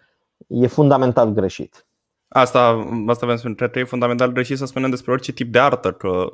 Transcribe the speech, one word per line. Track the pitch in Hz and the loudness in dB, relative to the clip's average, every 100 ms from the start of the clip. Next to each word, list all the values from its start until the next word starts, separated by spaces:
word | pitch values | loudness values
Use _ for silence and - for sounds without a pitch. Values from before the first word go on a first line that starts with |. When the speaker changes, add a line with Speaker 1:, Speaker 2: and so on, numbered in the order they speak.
| _ _ _ _ _ | _ _ _ _ _
Speaker 1:
e | 123 123 | 0 0
fundamental | - 147 135 131 123 113 | 4 4 4 2 2 2
greșit. | 107 95 - - _ _ _ _ _ _ | 2 -2 -6 -14 _ _ _ _ _ _
Speaker 2:
Asta, | 131 123 127 120 113 - 117 107 | 2 2 4 4 2 -2 -6 -2
asta | 120 | -2
vreau | 120 117 | 0 -4
să | |
spun, | 117 107 | -4 -6
cred | 123 | -4
că | 131 | -4
e | |
fundamental | 127 127 120 120 123 | -6 -2 -2 0 0
greșit | 123 123 135 | 0 -4 -6
să | 135 | -6
spunem | 131 131 | -4 -4
despre | 127 - | -4 -4
orice | 131 - | -4 -4
tip | 131 120 | -8 0
de | 117 | 4
artă, | 139 127 95 | 4 2 -2
că, | 90 98 90 92 | -4 -4 -2 -2